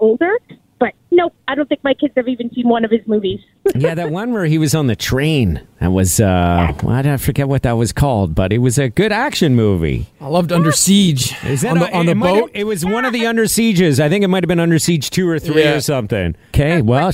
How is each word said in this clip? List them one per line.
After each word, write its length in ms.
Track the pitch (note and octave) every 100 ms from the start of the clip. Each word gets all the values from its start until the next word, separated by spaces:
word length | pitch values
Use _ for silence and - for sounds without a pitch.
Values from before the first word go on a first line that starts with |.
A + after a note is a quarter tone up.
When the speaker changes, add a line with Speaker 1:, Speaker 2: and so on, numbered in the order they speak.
Speaker 1:
older, 280 | A3 A#3 E4+ A#4 - - _ -
but 140 | A#3 - -
nope, 220 | F4 E4+ - -
I 80 | C4+
don't 140 | D4
think 120 | D4 C#4
my 80 |
kids 180 | C4+ D4 -
have 100 | A#3+
even 260 | B3 A#3+
seen 140 | B3 A#3+
one 160 | A#3
of 80 | A3+
his 80 | A3+ G#3+
movies. 320 | G#3+ F#3+ G3+ - _
<laughs> 100 | G4+
Speaker 2:
Yeah, 220 | B2+ D#3+ D#3+
that 160 | E3
one 200 | E3+ A#3+
where 120 | A3+ E3
he 120 | D#3
was 180 | D#3 D#3
on 120 | C3+
the 80 | G#2
train. 640 | - B2+ D3+ D3+ G#2 D2+ - -
That 120 | F2
was, 260 | F#2 F#2 -
uh, 480 | G2+ F2+ F2 F2 E2
Speaker 1:
Yes. 100 | C#2+
Speaker 2:
well, 100 | - A#2+
I 60 |
don't 160 | C#3 C#3
forget 280 | - C#3 C#3
what 160 | C3+
that 140 | B2+ A#2
was 140 | A#2
called, 420 | - C#3+ A2+ F#2 D#2+
but 160 | F#2
it 40 | A2+
was 180 | B2+ A#2
a 120 | C3
good 220 | G#2+ G#3
action 420 | G#3 C#4+ - E3 A#2+
movie. 520 | G#2+ F#2 D#2+ B1 - -
Speaker 3:
I 60 | C#3+
loved 240 | E3+ E3+
Under 200 | E3+ D#3+
Siege. 600 | C#3+ - G3+ F#3 C#3 A2+ - -
Speaker 2:
Is 160 | C3+
that 100 | G3+
Speaker 3:
On 60 | E3+
Speaker 2:
a-, 20 |
Speaker 3:
the, 160 | F3 F#3
on 80 | E3+
the 60 |
Speaker 2:
it 40 | G3
might 120 | F3+ G3+
have, 60 |
Speaker 3:
boat? 80 | A#3+
Speaker 2:
it 120 | G#3 G#3+
was 200 | G3 F3+
one 200 | A3+ B3+
of 80 |
the 120 | A#3 A3+
Under 220 | A3+ A3
Sieges. 520 | - A3+ F#3 F3+ C3+
I 60 | D3+
think 140 | G3+
it 40 | G3
might 160 | F#3
have 40 | E3+
been 100 | F3
Under 180 | E3+ D#3+
Siege 300 | - E3 -
two 180 | - F3+
or 120 | D#3+
three 240 | D#3+ D3+
Speaker 3:
Yeah. 120 | D3+ C#3+
Speaker 2:
or 60 |
something. 540 | C#3+ C3+ G#2 G#2+ F2 E2 _
Okay, 320 | - C#3+ E3+
well, 300 | A2 B2+ F3+